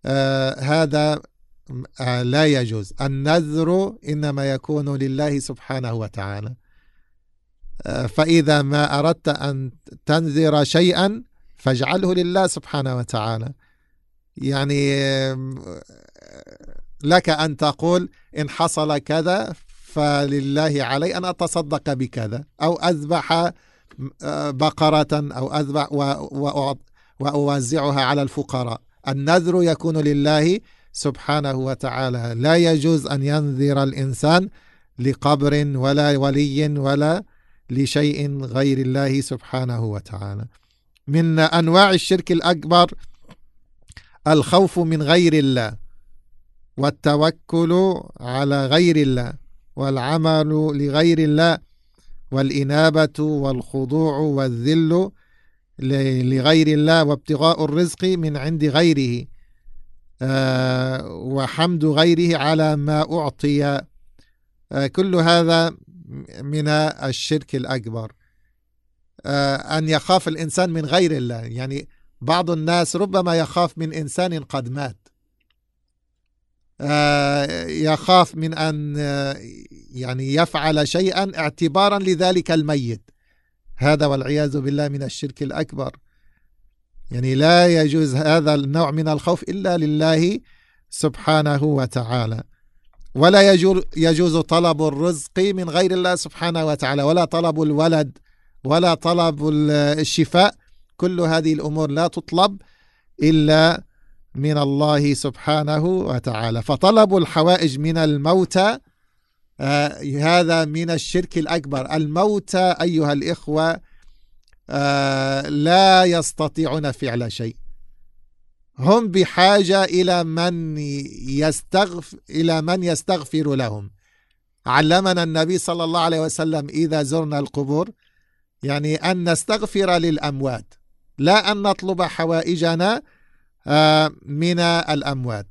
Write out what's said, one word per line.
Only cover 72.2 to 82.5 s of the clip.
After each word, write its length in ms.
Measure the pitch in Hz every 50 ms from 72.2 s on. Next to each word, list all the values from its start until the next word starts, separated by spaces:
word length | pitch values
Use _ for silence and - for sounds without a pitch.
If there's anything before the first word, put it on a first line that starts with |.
بعض 300 | 120 123 165 175 175 165
الناس 460 | 170 160 156 160 170 175 170 - -
ربما 380 | 170 202 196 190 190 180 180 165
يخاف 440 | 165 156 131 - 175 175 165 - 160
من 140 | 160 160
إنسان 500 | 156 160 156 139 - - 180 185 165 156
قد 260 | 135 _ - 135 123 120
مات، 400 | 131 143 143 123 95 _ _ _ _ _ _ _ _ _ _ _ _ _ _ _ _ _ _ _ _ _ _ _ _ _ _ _ _ _ _ _ _ _ _ _ _ _
آه، 840 | 123 143 147 147 147 147 147 143 143 143 143 143 139 147 165 170 170
يخاف 680 | 165 156 160 151 156 156 151 - - 185 180 170 - -
من 200 | 160 160 160 165
أن، 400 | 156 156 160 151 151 147 147 147 147
آه، 380 | 147 143 143 139 139 139 139 - - 117 - - - - - - - -
يعني 440 | 127 123 127 123 127 131 135 135 139
يفعل 540 | 156 175 - - 156 147 160 156 151 147 -
شيئا 500 | - 170 190 185 - 185 196 196 180 160
اعتبارا 600 | 160 147 - - 170 160 143 190 196 202 202 202
لذلك 520 | 196 190 180 151 180 180 185 180 165 -